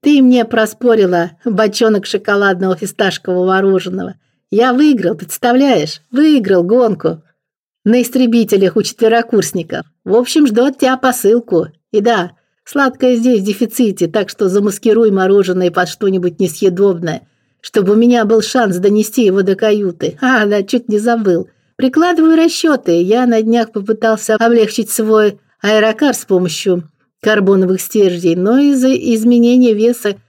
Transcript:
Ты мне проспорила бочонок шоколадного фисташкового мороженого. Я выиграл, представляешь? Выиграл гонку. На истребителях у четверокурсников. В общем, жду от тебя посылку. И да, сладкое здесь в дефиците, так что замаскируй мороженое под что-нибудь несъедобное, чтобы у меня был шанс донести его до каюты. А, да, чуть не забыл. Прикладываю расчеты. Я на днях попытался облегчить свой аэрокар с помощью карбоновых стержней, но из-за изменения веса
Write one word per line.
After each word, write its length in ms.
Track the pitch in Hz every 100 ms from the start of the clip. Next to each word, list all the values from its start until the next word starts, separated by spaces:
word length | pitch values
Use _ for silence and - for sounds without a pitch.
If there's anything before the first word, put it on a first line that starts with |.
Ты 220 | 294 294
мне 220 | 254 247
проспорила 880 | 226 233 220 - 247 226 190 180 170 -
бочонок 600 | 247 196 220 220 220 208 202
шоколадного 720 | 208 208 202 202 190 190 180
фисташкового 720 | 196 - 202 - - 180 185
мороженого. 680 | 190 190 190 185 185 180 190 _ _ _
Я 220 | 202 254
выиграл, 440 | 247 302 254 175 160
представляешь? 840 | 175 - 247 247 277 220 151 - _
Выиграл 500 | 247 311 294 196 185
гонку. 600 | 175 240 233 170 160 160 _ _ _ _ _ _
На 160 | - 240
истребителях 760 | 247 262 254 226 214 202 190 214
у 60 |
четверокурсников. 1040 | 202 - 220 233 233 220 180 185 165 165 - _
В 100 | -
общем, 320 | 214 247 320 294
жду 200 | 214 262
от 120 | 277
тебя 180 | 262 262
посылку. 720 | 262 247 196 233 233 175 - _ _
И 100 | 214
да, 320 | 208 226 185 _ _ _
сладкое 520 | - 277 269 254 254 240
здесь 240 | 240 233
в 40 |
дефиците, 640 | 196 202 226 - 233 190 170
так 220 | 208 196
что 200 | - 196
замаскируй 600 | 196 202 196 226 214 226
мороженое 600 | 190 185 202 185 180 180
под 180 | 170 180
что-нибудь 500 | - 202 190 175 165
несъедобное, 880 | 185 - 196 175 202 170 170 170 _ _ _ _
чтобы 340 | - - 190
у 20 | 208
меня 280 | 240 240
был 160 | 214 226
шанс 360 | 208 262 220 180
донести 480 | 196 208 214 -
его 180 | 214 190
до 140 | 190 190
каюты. 600 | 220 208 196 170 156 -
А, 260 | 254 254 208
да, 160 | 208
чуть 260 | 196 - -
не 100 | 208
забыл. 500 | 226 233 202 170 185 _ _ _
Прикладываю 600 | 262 262 349 330 320 320
расчеты. 680 | 330 - 320 269 220 170
Я 240 | 180 226 247
на 160 | 226
днях 300 | 220 233 220
попытался 640 | 226 196 214 226 220 - 214
облегчить 540 | 233 233 214 - 220
свой 500 | - 220 220 208 202 _ _
аэрокар 540 | 202 214 220 220 294
с 100 | 240
помощью 640 | - 185 180 160 202 180 160 _ _ _
карбоновых 600 | 208 214 190 196 185 185
стержней, 560 | - 220 196 175 175 170
но 220 | 190 254
из-за 360 | 285 277 262
изменения 800 | 269 - 226 226 240 233 247 247
веса 420 | 214 226 240 208 196